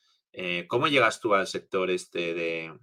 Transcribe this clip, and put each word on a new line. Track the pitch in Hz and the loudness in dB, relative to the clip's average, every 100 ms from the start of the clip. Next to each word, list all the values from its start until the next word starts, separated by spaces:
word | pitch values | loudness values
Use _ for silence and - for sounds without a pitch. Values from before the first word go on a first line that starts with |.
| _ _ _ - | _ _ _ -10
Eh, | 90 87 87 | -4 -4 -2
¿cómo | 120 156 | 0 2
llegas | 139 113 - | 4 4 2
tú | 113 98 | 2 2
al | 92 | 2
sector | 90 - 95 90 | -6 -4 -2 0
este | 90 - - 85 | -2 -4 -6 -4
de, | 85 82 82 82 78 | -4 -4 -6 -8 -14